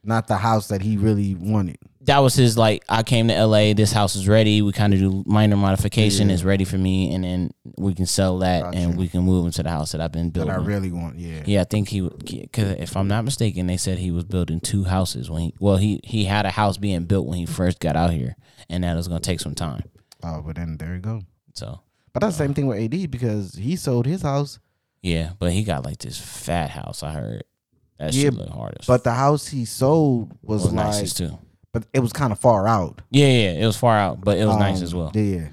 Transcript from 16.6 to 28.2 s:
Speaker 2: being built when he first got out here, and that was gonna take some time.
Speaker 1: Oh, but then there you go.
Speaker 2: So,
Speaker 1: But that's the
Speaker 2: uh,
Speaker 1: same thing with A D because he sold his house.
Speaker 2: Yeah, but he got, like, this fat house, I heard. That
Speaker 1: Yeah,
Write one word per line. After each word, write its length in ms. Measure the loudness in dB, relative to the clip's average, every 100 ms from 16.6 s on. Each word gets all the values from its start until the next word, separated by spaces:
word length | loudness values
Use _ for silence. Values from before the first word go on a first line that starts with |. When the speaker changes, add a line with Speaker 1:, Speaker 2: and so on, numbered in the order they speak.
| 0 0
Speaker 2:
being 280 | -2 -2 0
built 200 | 0 0
when 120 | -4
he 80 | -6
first 320 | 0 0 0
got 160 | -2 0
out 140 | 0
here, 240 | 0 -4 -8 _ _ -8
and 140 | -4
that 120 | -2 -2
was 100 | -4
gonna 100 | -4
take 200 | -4 -4
some 140 | -6
time. 280 | -6 -8 -8 -12 _ _ _
Speaker 1:
Oh, 180 | -10 -8 -8
but 80 | -8
then 200 | -8 -8
there 160 | -8
you 60 | -8
go. 220 | -8 -8 -10 _ _
Speaker 2:
So, 260 | -14 -12 -14 _ _ _
Speaker 1:
But 60 | -2
that's 180 | -2 -2
the 60 |
Speaker 2:
uh, 20 | -2
Speaker 1:
same 80 |
thing 120 | 0 -2
with 120 | -2
A 100 | -4
D 180 | -4 -6
because 480 | -4 -4 -2 -6
he 220 | -8 -6 -4
sold 300 | -2 0 0
his 160 | -2
house. 360 | -2 -2 -4 -8 _ _ _ _
Speaker 2:
Yeah, 300 | -2 -2 -2 -2
but 140 | -2
he 100 | 0
got, 200 | -2 -4
like, 140 | -4 -10
this 180 | -12 -14
fat 520 | -14 -12 -4 -4 -4
house, 320 | -8 -12 -10
I 100 | -10
heard. 320 | -8 -8 -10 -14 _ _ _ _ _
That 140 | -2
Speaker 1:
Yeah, 80 | 0